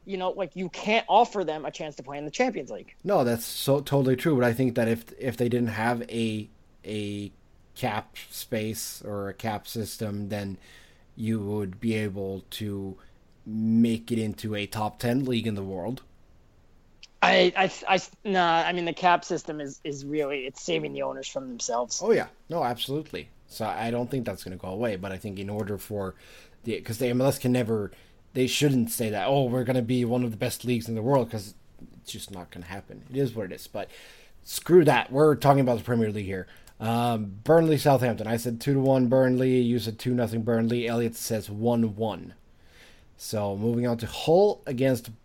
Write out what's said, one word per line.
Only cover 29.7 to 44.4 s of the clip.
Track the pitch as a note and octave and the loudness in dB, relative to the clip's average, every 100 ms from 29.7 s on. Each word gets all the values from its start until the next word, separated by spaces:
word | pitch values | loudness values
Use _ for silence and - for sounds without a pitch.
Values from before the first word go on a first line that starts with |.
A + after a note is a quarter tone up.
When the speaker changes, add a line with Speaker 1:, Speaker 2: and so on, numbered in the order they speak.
| B2+ | 0
Speaker 2:
be | A2+ B2+ A#2+ | 0 0 2
one | B2 | 0
of | B2 | 0
the | G#2 | -2
best | B2 - | -4 -4
leagues | A#2+ B2 A2+ | -2 -2 0
in | |
the | A2+ | -2
world," | A2+ C#3 A#2 | 2 2 2
'cause | A2 G2 - - - - - | -4 -10 -18 -20 -20 -20 -20
it's | - | -16
just | G#2+ - | -14 -12
not | F#2+ F2 | -14 -14
gonna | F2+ | -16
happen. | F2 G2 - G2+ C#3+ | -12 -14 -14 -18 -8
It | B2+ | -2
is | C3+ | -2
what | A2 F#2+ | -2 -8
it | |
is, | D2+ - | -10 -10
but | G#2+ G2 - - - - - | -10 -10 -14 -20 -20 -20 -20
screw | - - - F3 D3+ | -10 -8 6 8 8
that. | B2+ - | 6 2
We're | C3 D#3 | 4 6
talking | C#3+ C#3+ C#3 | 6 6 6
about | B2+ A#2 | 4 0
the | |
Premier | F#2 A#2+ G#2+ | 0 2 2
League | G#2 | 0
here. | F#2+ F#2+ F2 - - - | -4 -6 -10 -16 -20 -6
Um, | A2 A#2 A#2+ A#2 G#2 G2 | -2 0 0 0 -4 -6
Burnley, | - D#3+ D#3+ D3+ | 6 6 6 4
Southampton. | D3 C3+ B2 A2 G#2+ | 6 4 4 0 -2
I | A#2 | -2
said | A#2+ A2+ | -2 -4
two | - | 0
to | C#3 | 2
one | C3+ C3+ B2 | 4 6 6
Burnley. | C3 C3 B2+ C3 B2+ | 6 6 4 4 4
You | A#2+ A#2+ | 4 2
said | G#2+ G#2+ | -2 -4
two | B2 | -2
nothing | B2 A2+ A2+ | 0 0 -2
Burnley. | A2 A#2 A2+ A#2+ A#2 | 0 2 2 0 0
Elliot | A#2 A#2 | 0 0
says | A#2 - A2 G2 | -2 -4 -4 -4
one | G#2 A2+ A#2+ A2+ | -2 2 4 2
one. | G2+ A2 F2 F2 - _ _ - - - - - - | 0 -4 -4 -10 -18 _ _ -20 -20 -20 -20 -20 -18
So | - A2 G2+ G2 | -6 -4 -2 0
moving | A2 A#2 B2 | 0 0 0
on | A#2 | -2
to | A#2 | -4
Hull | - - E3+ | -6 2 4